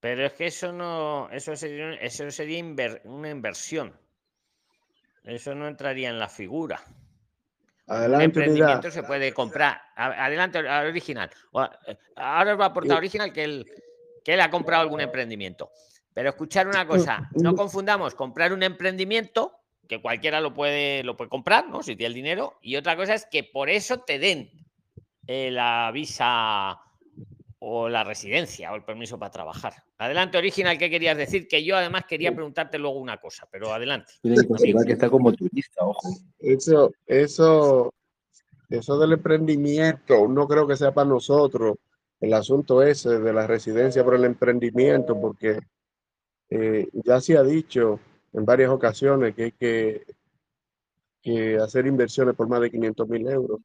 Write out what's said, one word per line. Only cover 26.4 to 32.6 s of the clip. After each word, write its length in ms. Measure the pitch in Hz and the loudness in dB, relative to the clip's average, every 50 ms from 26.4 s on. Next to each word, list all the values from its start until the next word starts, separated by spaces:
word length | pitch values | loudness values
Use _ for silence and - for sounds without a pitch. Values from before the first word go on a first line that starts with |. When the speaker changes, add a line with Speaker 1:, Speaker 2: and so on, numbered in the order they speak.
| 113 110 107 101 98 95 95 - _ _ _ _ _ _ _ - 107 104 - _ - _ - _ | 0 0 -2 -2 -4 -6 -8 -10 _ _ _ _ _ _ _ -20 -20 -20 -20 _ -20 _ -20 _
Speaker 1:
o 300 | - 110 113 117 117 117 | -12 -8 -6 -4 -4 -2
la 160 | 117 113 110 | -2 -2 -2
residencia 680 | 101 107 - - 101 110 156 175 147 - - 87 82 101 | -4 -8 -12 -8 -4 -2 -2 -2 -4 -10 -16 -12 -12 -12
o 40 | |
el 80 | 110 - | -12 -12
permiso 340 | - 110 113 117 107 123 110 | -14 -14 -14 -12 -14 -14 -14
para 120 | 107 101 | -14 -14
trabajar. 420 | _ 90 85 78 80 - - 113 - _ _ _ _ | _ -14 -14 -14 -14 -10 -12 -12 -12 _ _ _ _
Adelante, 400 | _ 107 123 147 175 185 180 185 | _ -6 -4 -2 -2 -4 -2 -2
Original, 400 | 180 170 196 180 196 190 180 170 | -2 -2 -2 -2 -2 -2 -2 0
¿qué 140 | 143 165 170 | 0 -2 -2
querías 260 | 160 170 165 165 156 | -2 0 0 0 0
decir? 320 | 147 147 123 180 196 165 _ | 0 -4 -4 -4 -6 -4 _
Que 160 | - 151 156 | -2 0 0
yo 120 | 165 190 | 2 0
además 280 | 190 180 170 180 185 - | 0 0 0 -4 -6 -6
quería 280 | - 170 151 160 175 170 | -6 -8 -2 -2 -2 -2
preguntarte 440 | 165 156 147 135 - | -4 -8 -8 -6 -6